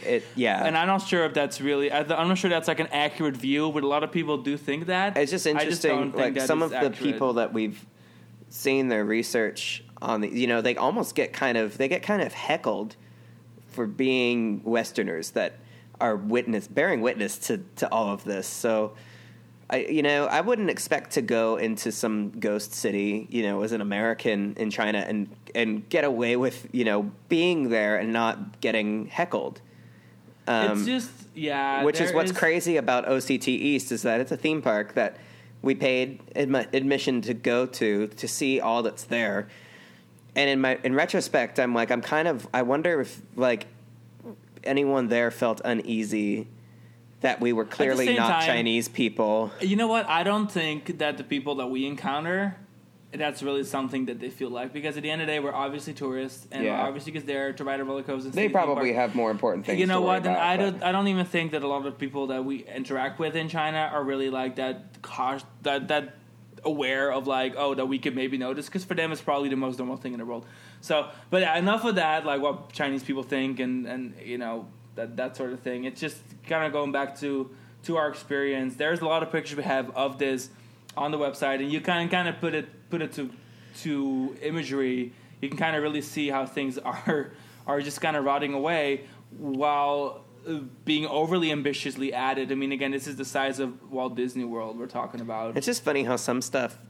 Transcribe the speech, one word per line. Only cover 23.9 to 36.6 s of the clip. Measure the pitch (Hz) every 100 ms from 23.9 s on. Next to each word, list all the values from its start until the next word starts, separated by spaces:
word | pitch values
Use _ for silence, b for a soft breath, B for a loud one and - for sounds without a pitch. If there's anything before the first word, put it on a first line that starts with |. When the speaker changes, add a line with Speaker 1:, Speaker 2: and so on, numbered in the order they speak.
| 101 113 113 120 101 101 -
Speaker 1:
in | 107
China | 101 107 107
and, | - 104 98 - -
and | 117 113 107 107
get | 170 143
away | 120 120 123
with, | 131 - -
you | 127 113
know, | 104 104 - -
being | 170 175 170 127
there | 113 104 104
and | 110
not | 117 113 - 101 -
getting | 120 110 107 107 110
heckled. | - 175 104 67 - B B B B B B B - -
Um, | 117 107
Speaker 2:
It's | 104 151
just, | 254 - - - 160
yeah, | 151 143 139 139
Speaker 1:
which | 143 160
is | 170
Speaker 2:
there | 165
Speaker 1:
what's | 185
Speaker 2:
is | 180
Speaker 1:
crazy | 160 170 180 160
about | 123 123 -
O | 131
C | 131 131
T | -
East, | 127 143 139 120
is | 117
that | 127 113
it's | 131
a | 160
theme | 156 156
park | 131 104 104
that | 127 107 - B B B -
we | 135 135
paid | 139 127 127 135 -
admi-, | - 139 135